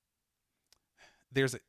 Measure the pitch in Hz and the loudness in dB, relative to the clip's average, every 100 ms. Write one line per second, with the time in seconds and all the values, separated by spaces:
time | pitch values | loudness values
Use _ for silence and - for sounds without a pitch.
0 | _ _ _ _ _ _ _ - _ _ | _ _ _ _ _ _ _ -20 _ _
1 | - - - 131 135 123 | -20 -20 -6 0 0 -2